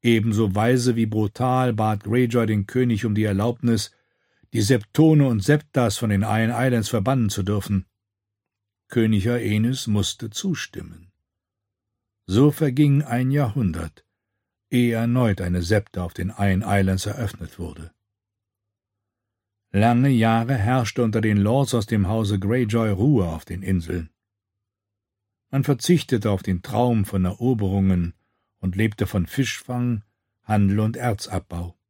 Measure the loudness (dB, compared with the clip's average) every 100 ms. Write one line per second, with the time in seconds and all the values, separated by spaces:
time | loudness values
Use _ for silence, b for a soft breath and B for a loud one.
0 | 4 2 2 0 0 2 2 2 0 0
1 | -2 -2 -4 -2 -2 0 0 0 -2 -2
2 | -2 0 2 0 0 -2 -2 -2 0 0
3 | -2 0 0 0 0 -2 0 0 -2 _
4 | _ _ _ _ _ -2 2 2 2 4
5 | 6 6 4 2 2 0 0 0 0 0
6 | 0 0 0 0 0 0 0 0 0 -2
7 | 0 0 0 -2 -2 -2 -2 -4 -4 _
8 | _ _ _ _ _ _ _ _ _ 0
9 | 2 2 0 -2 -2 0 0 -2 -2 -2
10 | -2 -6 -12 -8 -6 -6 -8 -14 -16 -20
11 | -20 _ _ _ _ _ _ _ _ _
12 | _ _ -2 2 4 2 -2 2 2 2
13 | 0 -2 0 0 -2 0 -2 -2 -8 _
14 | _ _ _ _ _ _ _ 0 0 0
15 | 0 2 2 0 -2 -2 0 0 0 -8
16 | -8 -6 -8 -2 0 2 2 0 2 0
17 | -4 -6 -8 -8 -16 -12 -14 -14 -18 _
18 | _ _ _ _ _ _ _ _ _ _
19 | _ _ _ _ _ _ _ 2 4 4
20 | 4 4 4 2 0 -2 0 0 0 -2
21 | 0 0 2 2 4 2 2 -2 0 0
22 | 0 0 0 -2 0 -2 0 0 0 0
23 | 2 2 0 -6 -10 -10 -2 -2 -2 -8
24 | -8 _ _ _ _ _ _ _ _ _
25 | _ _ _ _ _ -2 0 -2 2 0
26 | 2 -2 0 -2 -2 -4 -2 0 2 0
27 | 0 0 -2 -2 -2 0 0 2 2 0
28 | -2 -8 _ _ _ _ -6 -2 -2 -2
29 | -4 -2 -4 -4 -4 -6 -8 -4 -4 -4
30 | -8 _ _ _ 0 2 4 2 0 -2
31 | -4 -4 -6 -8 -6 -10 -10 -14 _